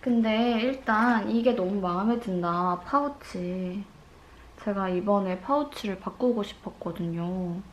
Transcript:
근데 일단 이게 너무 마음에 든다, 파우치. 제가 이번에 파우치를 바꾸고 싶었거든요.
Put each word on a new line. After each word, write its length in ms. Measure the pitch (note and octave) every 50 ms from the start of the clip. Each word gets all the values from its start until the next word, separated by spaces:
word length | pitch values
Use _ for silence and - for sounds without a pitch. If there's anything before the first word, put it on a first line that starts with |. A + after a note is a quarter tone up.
근데 580 | - C4 A#3+ A#3 A3 A3 G#3+ A3 A#3 A#3+ A#3 A3+
일단 680 | A3+ B3+ C4+ - - - A3 G#3+ A#3 B3 A#3+ A3 G3 G#3+
이게 240 | A3 A#3 A#3 B3+ A#3
너무 280 | - F#3 F3+ G3+ G3+
마음에 380 | F#3 F3+ F3 F3+ G3+ A3+ A#3+ A#3
든다, 640 | A#3 G#3 F#3 F3+ F3 E3+ F3 F3 F3+ F#3 F3+ F3 -
파우치. 960 | - - C#4+ C#4+ C#4+ C#4+ - - - - F#3 F3+ F3+ F3+ F#3 F#3 F3+ F3+ G3+ G3+ - - - - - - - - - - - - - - - -
제가 260 | G#3+ G3+ G3 F#3+ F#3
이번에 500 | F#3 F3+ F3 G3+ G3+ G3+ G3 F#3 F#3 F#3
파우치를 580 | - - C#4 D4 D4 C#4+ - - - G#3 F#3+ F#3
바꾸고 440 | - G3 - - B3+ B3 A#3 G#3+ G3+
싶었거든요. 1200 | G3+ - - - F#3 - - - F3+ E3 - F3 E3+ E3 E3+ E3+ F3 F#3 F#3 F3+ F3 F3 F#3 G3+ -